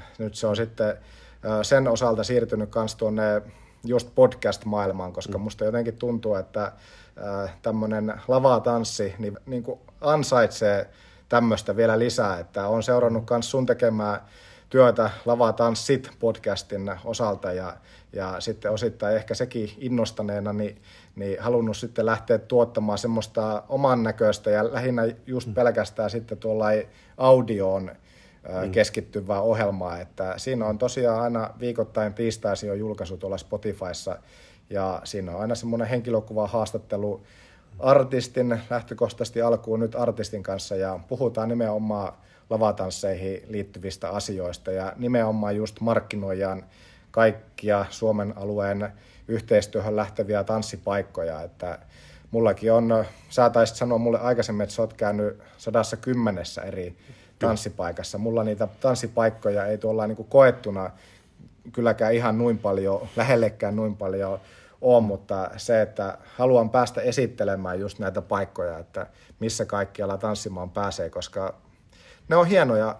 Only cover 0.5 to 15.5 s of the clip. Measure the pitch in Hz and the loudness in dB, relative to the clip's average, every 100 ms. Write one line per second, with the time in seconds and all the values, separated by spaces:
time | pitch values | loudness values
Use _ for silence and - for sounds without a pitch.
0.5 | 104 113 - 107 107 - - - - 107 | 0 -2 -2 -2 -2 -10 -20 -20 -12 -4
1.5 | 107 104 139 131 113 123 110 104 123 110 | -2 4 4 4 2 2 2 2 0 2
2.5 | 107 104 117 110 - 110 107 107 104 - | -2 -2 -2 -4 -2 -2 0 0 0 -4
3.5 | - - _ 120 123 - - 127 - 107 | -14 -20 _ -2 -2 2 6 6 4 -2
4.5 | 98 107 104 98 95 90 87 - 101 107 | -2 -2 -2 -2 -4 -8 -10 -8 -6 -6
5.5 | - 110 120 117 113 123 117 113 95 92 | -4 -2 0 -2 -4 -4 -2 -2 -2 -4
6.5 | 107 101 - - - - - 101 98 95 | -6 -6 -8 -20 -20 -20 -14 -8 -6 -8
7.5 | - 117 110 107 110 107 - - 127 135 | -6 -4 -2 -2 -2 -2 -4 0 4 6
8.5 | 127 123 117 110 - 101 90 104 98 - | 4 2 0 -2 -4 -6 -6 -8 -10 -8
9.5 | 127 120 - - - 147 156 - 123 107 | -8 -8 -12 -16 -4 0 2 4 4 4
10.5 | - 107 101 - - - - - 120 117 | 2 0 0 -2 -12 -20 -20 0 4 4
11.5 | 104 - 101 113 110 120 - 104 87 - | 2 0 2 4 4 2 2 0 -2 -6
12.5 | 101 101 113 107 123 120 113 113 120 117 | -4 0 0 2 4 4 2 0 -2 0
13.5 | 135 127 117 120 110 104 101 - - - | 0 0 2 2 2 -2 -4 -8 -20 -20
14.5 | - - 131 123 110 107 - 117 120 117 | -20 2 6 8 6 2 0 0 4 4